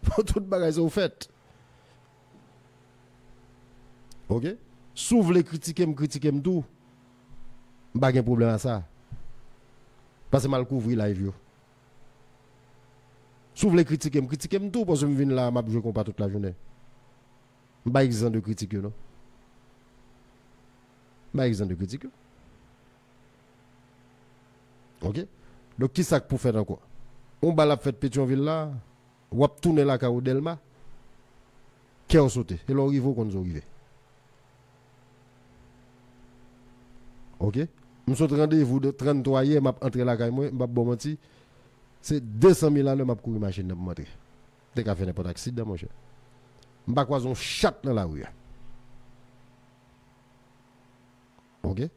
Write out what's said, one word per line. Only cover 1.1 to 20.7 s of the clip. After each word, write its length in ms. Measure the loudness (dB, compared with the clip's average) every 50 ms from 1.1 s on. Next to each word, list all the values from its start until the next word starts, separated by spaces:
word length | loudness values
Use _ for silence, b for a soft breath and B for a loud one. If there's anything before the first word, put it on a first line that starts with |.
| -2 _ -20 -20 _ _ _ _ b b b b b b b b b b _ _ _ _ _ _ _ -20 -20 _ _ -20 _ _ _ _ _ _ _ _ _ _ _ -20 _ -20 -20 -20 -20 -20 -20 _ -20 -20 -20 -20 -20 -20 -20 -20 -20 -20 -20 -20 -6 -4
Ok? 180 | -2 -2 -2 -4 -8 -8 -14 -20 -20 -20 -20 -20 -14
Si 200 | -10 -2 2 4
vous 80 | 4 6
voulez 200 | 6 6 4 4
critiquer, 440 | 2 -2 -10 -8 -8 -2 0 0
me 80 | 0 0
critiquer, 360 | -2 -2 -4 -4 -2 0 0
me 100 | 0 0
tout. 220 | 0 0 0 -2 -2 -6 -12 _ _ -20 -20 _ _ _ _ _ _ _ -18 -16 -14 -14 -16 -16 -20 -20 -20 -20 -20 -6 -2 2
Pas 140 | 2 4 4
de 80 | 4
problème 300 | 2 2 2 4 4 2
à 80 | 2 0
ça. 280 | -2 -2 -4 -4 -6 -10 -16 -20 -20 _ -14 -12 -12 -12 -12 -14 -16 -20 -20 -20 -20 -20 -20 -20 -20 -20 _ -20 -20 -20 _ _ -8 0
Parce 140 | 0 2 2
que 40 | 2
mal 180 | 0 0 0
couvrir 320 | -2 -2 -2 0 0 0 0
live, 240 | 0 0 0 -2 -4
yo. 120 | -6 -6 -8 -16 -20 _ _ _ _ _ _ _ _ _ -20 -20 -20 -20 _ -20 _ _ _ _ _ _ _ _ _ -20 -20 -20 _ _ _ _ _ _ _ -20 _ _ _ _ _ _
Si 100 | 0 2
vous 60 | 4
voulez 140 | 6 6 4
critiquer, 360 | 4 2 -2 -2 0 0 0
me 60 | 0
critiquer, 320 | 0 -4 -8 -6 -4 -4 -4
me 120 | -4 -2
tout, 140 | -2 -2 0
parce 160 | 0 2 2
que 60 | 2
je 60 | 0 2
viens 220 | 2 2 2 2
là, 160 | 0 0 0 0 -2 -2
je 60 | 0 -2
joue 200 | -2 -2 -2 -4
pas 120 | -4 -4
toute 160 | -4 -4 -4
la 80 | -4 -4
journée. 260 | -4 -4 -4 -6 -8 -10 -16 -20 -20 -20 -20 -20 -20 -20 -20 -20 _ _ _ _ _ _ _ _ _ _ _ _ _ _ -6 0
Pas 140 | 2 2 2
exempt 260 | 2 2 0 0 0
de 100 | 0 -2
critiquer, 360 | -2 -4 -6 -6 -6 -6 -6
non? 160 | -6 -6 -8 -10 -12 -18 -20 -20 -20 -20 -20 -20 -20 _ _ _ -20 _ _ _ _ _ _ _ _ -20 -20 -20 _ _ _ _ _ _ _ _ _ _ _